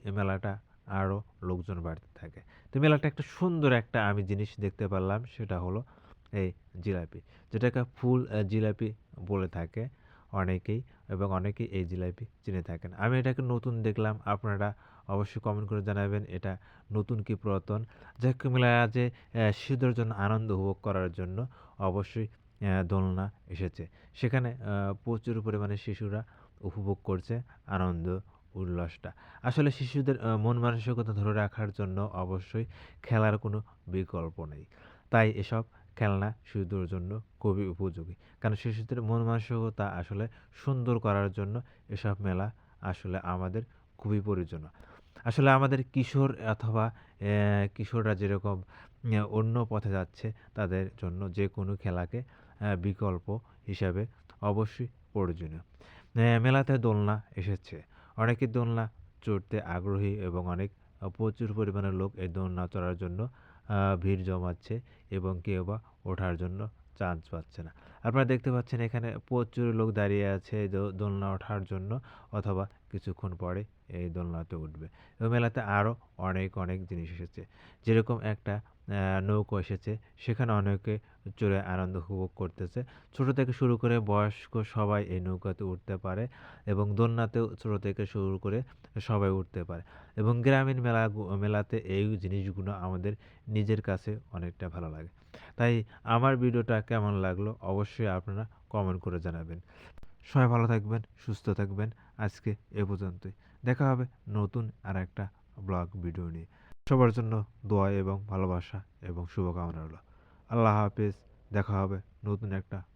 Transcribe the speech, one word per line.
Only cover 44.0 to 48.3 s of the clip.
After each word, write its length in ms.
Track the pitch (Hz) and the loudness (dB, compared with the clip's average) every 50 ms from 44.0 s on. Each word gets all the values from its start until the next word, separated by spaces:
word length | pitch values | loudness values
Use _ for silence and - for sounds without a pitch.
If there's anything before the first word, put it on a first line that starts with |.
| - 104 107 104 | -2 0 0 0
প্রয়োজন। 460 | 98 104 98 90 85 - 85 78 78 78 - - - - - - - - - - - | 2 2 0 0 0 -4 -6 -10 -12 -12 -16 -20 -20 -20 -20 -20 -20 -20 -14 -6 -4
আসলে 280 | 120 - 147 135 139 | 0 4 6 8 8
আমাদের 320 | 131 135 139 131 139 131 127 | 8 8 6 4 2 2 0
কিশোর 540 | - - 135 123 - - 135 139 135 - - | 0 0 0 0 2 4 4 4 2 2 -2
অথবা, 440 | 107 110 110 - 113 113 110 113 110 | -2 -2 -2 0 0 0 2 2 2
আহ, 840 | 113 - - - - - - 101 101 104 104 104 104 101 101 101 98 - | 0 -2 -6 -18 -20 -10 -4 0 2 4 4 4 4 4 4 2 0 -2
কিশোররা 400 | - 104 - - 113 107 110 101 | -6 -6 -2 0 0 2 2 2
যেরকম, 460 | 92 104 98 | 2 2 0